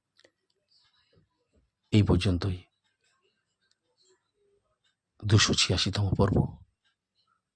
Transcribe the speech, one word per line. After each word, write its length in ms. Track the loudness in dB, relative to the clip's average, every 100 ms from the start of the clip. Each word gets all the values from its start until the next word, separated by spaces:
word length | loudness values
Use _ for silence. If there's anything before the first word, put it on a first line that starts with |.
| _ _ _ _ _ _ _ _ _ _ _ _ _ _ _ _ _ _ _
এই 100 | 2
পর্যন্তই। 600 | 4 2 0 -2 -4 -8 -14 _ _ _ _ _ _ _ _ _ _ _ _ _ _ _ _ _ _ _ _ _ _ _ _ _
দুশো 300 | 0 2 2
ছিয়াশিতম 600 | 0 0 -2 -2 -2 -2
পর্ব, 420 | 0 0 0 -2 -8 -20 _ _ _ _ _ _ _ _